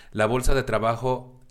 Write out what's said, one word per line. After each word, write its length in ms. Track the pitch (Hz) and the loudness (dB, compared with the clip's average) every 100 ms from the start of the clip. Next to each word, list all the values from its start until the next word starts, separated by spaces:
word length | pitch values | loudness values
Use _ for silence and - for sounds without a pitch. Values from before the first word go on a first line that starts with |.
| - | -8
La 140 | 107 107 | -2 0
Bolsa 300 | 127 123 135 | 2 2 2
de 80 | |
Trabajo 680 | - 107 113 113 127 127 - - - | 2 0 0 -2 -2 -4 -6 -20 -12